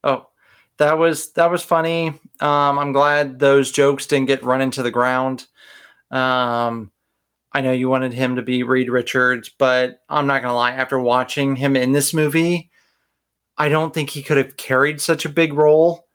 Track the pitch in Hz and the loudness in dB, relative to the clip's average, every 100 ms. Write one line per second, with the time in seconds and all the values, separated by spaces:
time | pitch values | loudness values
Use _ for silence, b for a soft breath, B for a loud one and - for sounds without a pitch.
0 | 156 127 _ _ b b b _ 147 160 | -2 -4 _ _ b b b _ 0 2
1 | 165 151 - - 170 175 - 165 165 165 | 2 0 -6 0 2 0 0 0 0 -2
2 | 165 147 - _ 147 147 143 143 143 139 | -4 -6 -20 _ 0 2 2 0 0 2
3 | 147 147 143 127 139 139 131 - 139 139 | 2 2 -2 2 4 4 2 2 2 2
4 | - 143 131 135 123 131 131 123 120 120 | -2 -2 0 -2 0 0 0 -2 -4 0
5 | 127 127 131 131 - B B B B B | 0 0 -2 -6 -14 B B B B B
6 | _ 131 131 127 120 120 120 117 104 _ | _ -4 0 0 0 -2 -2 -6 -12 _
7 | _ _ _ _ _ 143 131 127 127 131 | _ _ _ _ _ -4 -2 -2 0 -2
8 | 131 120 131 127 123 127 123 127 123 123 | -2 -4 -4 -2 -4 -4 0 0 0 -2
9 | 120 135 127 123 - _ 131 127 127 - | -2 0 0 -2 -8 _ 0 2 0 -6
10 | _ 147 139 135 123 120 120 131 127 135 | _ -2 0 -2 -2 -2 -2 -2 -4 -2
11 | 120 123 127 - 139 131 139 135 127 143 | 2 0 0 -2 -2 0 0 0 2 0
12 | 139 160 151 160 170 175 - _ _ _ | 0 0 0 0 0 -2 -6 _ _ _
13 | _ _ _ _ _ - 151 156 160 160 | _ _ _ _ _ -4 0 0 -2 -4
14 | 143 147 - 147 131 - - 131 143 151 | -8 -10 0 0 0 -8 -2 0 0 -2
15 | - 156 165 147 160 143 151 156 170 170 | -2 -2 -2 0 0 4 4 6 4 0
16 | _ | _